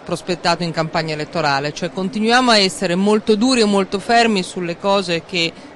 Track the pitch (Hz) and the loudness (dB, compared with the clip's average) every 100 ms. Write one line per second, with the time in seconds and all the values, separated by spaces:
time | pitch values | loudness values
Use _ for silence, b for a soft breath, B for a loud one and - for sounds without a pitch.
0 | - 170 - 175 180 170 170 160 160 175 | -8 -8 -6 -4 -2 -2 -2 -4 -2 -2
1 | 160 151 151 175 151 139 147 147 175 190 | -4 -4 -6 -2 0 0 -2 -6 -8 -4
2 | 185 208 220 240 254 214 190 185 185 175 | -6 -2 2 2 4 4 2 0 -2 0
3 | 202 214 208 214 254 254 208 196 190 202 | 2 2 2 2 4 4 2 2 0 -4
4 | 180 233 226 202 180 - 175 165 202 196 | 2 4 4 2 -2 -6 -6 -4 0 0
5 | 180 170 - 180 165 B B | 0 -4 -4 -4 -4 B B